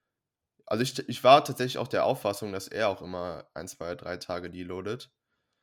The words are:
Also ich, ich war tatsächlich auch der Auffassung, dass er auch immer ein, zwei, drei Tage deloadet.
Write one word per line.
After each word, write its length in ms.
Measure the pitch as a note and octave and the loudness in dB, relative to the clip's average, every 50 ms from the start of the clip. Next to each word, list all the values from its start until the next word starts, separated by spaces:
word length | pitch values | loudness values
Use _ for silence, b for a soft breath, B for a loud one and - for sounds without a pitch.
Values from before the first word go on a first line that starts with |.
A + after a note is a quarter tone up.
| _ _ _ _ _ _ _ _ _ _ _ _ - | _ _ _ _ _ _ _ _ _ _ _ _ -6
Also 180 | - - A2+ B2 | -2 0 0 0
ich, 240 | C3 - - - - | -2 -4 -8 -8 -8
ich 140 | A#2+ - - | -2 6 10
war 200 | B2 C#3 D3+ D3 | 10 10 10 8
tatsächlich 340 | - B2 - B2 B2+ - | 4 -2 -2 -2 -2 -2
auch 100 | - A#2 | -4 -4
der 180 | - - F#2+ C#2 | -2 0 2 2
Auffassung, 460 | G2+ C3+ C3+ - G#2 G2 - A2 G2+ | 2 2 0 0 -2 -2 -4 -6 -8
dass 160 | F#2+ F#2+ - | -8 -8 -8
er 220 | - - G2+ A2 G2+ | -6 -4 0 0 0
auch 120 | F#2+ - | 0 -2
immer 460 | E2 F2+ F#2 F2 F2 F2+ D#2+ - - _ - | -8 -8 -8 -6 -6 -6 -8 -10 -14 _ -12
ein, 140 | C#2+ F#2 | -12 -12
zwei, 280 | F#2 - - E2+ F2 F2 | -12 -12 -10 -8 -8 -8
drei 220 | - - E2+ F2+ | -8 -8 -8 -8
Tage 320 | F2 - - F2 F2 F2+ F2 | -8 -6 -8 -8 -6 -8 -10
deloadet. 600 | F2 F2+ F2+ F2 F2+ F#2 F#2 G#2 A#2+ C3 - - _ _ _ _ _ _ _ _ _ _ | -10 -10 -10 -8 -8 -8 -6 -6 -8 -8 -10 -18 _ _ _ _ _ _ _ _ _ _